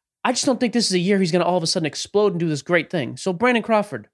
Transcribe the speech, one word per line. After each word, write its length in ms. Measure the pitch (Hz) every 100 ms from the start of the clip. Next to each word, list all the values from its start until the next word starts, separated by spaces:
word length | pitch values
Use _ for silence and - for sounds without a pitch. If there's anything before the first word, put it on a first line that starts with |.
| _ _
I 80 | 220
just 140 | 254 285
don't 140 | 240
think 140 | 247
this 140 | 240 -
is 60 |
a 60 | 185
year 200 | 175 202
he's 120 | 185
gonna 120 | 180 175
all 120 | 180
of 60 |
a 40 | 165
sudden 180 | 190 160
explode 480 | - - 202 208
and 60 | 170
do 100 | 170
this 120 | 147
great 280 | - 170 147
thing. 280 | 175 123 127
So 160 | 190
Brandon 280 | 175 247 240
Crawford, 460 | 202 214 208 120 104